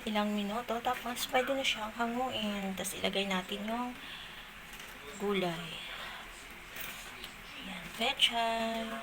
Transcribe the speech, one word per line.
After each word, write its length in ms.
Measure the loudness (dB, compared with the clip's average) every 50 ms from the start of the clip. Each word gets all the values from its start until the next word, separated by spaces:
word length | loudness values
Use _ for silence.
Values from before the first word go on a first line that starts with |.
| 0
ilang 320 | 2 2 4 4 4 4
minuto. 480 | 2 2 2 0 0 0 0 0 2 4
Tapos 480 | 2 2 2 0 -2 -2 0 0 4
pwede 240 | 6 6 6 6 4
na 80 | 4 4
siyang 320 | 4 2 2 0 -2 0
hanguin. 800 | 2 2 2 4 2 2 2 2 0 0 2 2 2 0 0 0
Tapos 240 | 0 0 -2 -2 0
ilagay 320 | 0 2 2 2 2 4
natin 320 | 2 2 2 0 -2 -2 -2 0
yung 240 | 0 0 0 -2 -4 -6 -8 -8 -8 -10 -10 -10 -12 -12 -12 -12 -14 -14 -14 -12 -12 -12 -12 -12 -12 -12 -10 -10 -6 -2 2
gulay. 560 | 2 4 4 4 2 2 0 -4 -6 -6 -6 -6 -6 -6 -6 -6 -6 -8 -8 -10 -12 -12 -12 -12 -12 -12 -12 -12 -12 -8 -8 -6 -6 -6 -8 -8 -10 -8 -8 -8 -8 -10 -10 -12 -12 -10 -10 -8
Ayan, 240 | -6 -6 -6 -8 -8 -4
pechay. 880 | 0 2 2 4 6 4 4 6 4 2 2 2 2 2 0 0 0 -2 -4 -4 -6